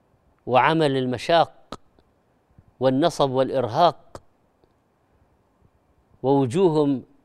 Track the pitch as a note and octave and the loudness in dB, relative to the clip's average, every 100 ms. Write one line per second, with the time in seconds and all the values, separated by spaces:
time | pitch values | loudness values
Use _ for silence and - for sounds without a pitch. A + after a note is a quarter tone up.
0 | _ _ _ _ - B2 C3 D#3+ D#3 C3+ | _ _ _ _ 0 2 2 2 0 0
1 | B2+ B2 - E3 D3 - - - _ _ | -4 -6 0 0 0 -4 -20 -20 _ _
2 | _ _ _ _ _ _ _ - C3 C3 | _ _ _ _ _ _ _ -4 -2 0
3 | E3 - C#3 C3 C3+ C3 A#2+ B2 E3+ - | 0 0 -2 0 -2 -2 -4 2 0 0
4 | _ - _ _ _ _ _ _ _ _ | _ -20 _ _ _ _ _ _ _ _
5 | _ _ _ _ _ _ _ _ _ _ | _ _ _ _ _ _ _ _ _ _
6 | _ _ B2+ C#3 C3+ D3+ F#3+ D#3 C#3+ C3+ | _ _ -2 0 0 0 0 2 0 -2
7 | - _ | -8 _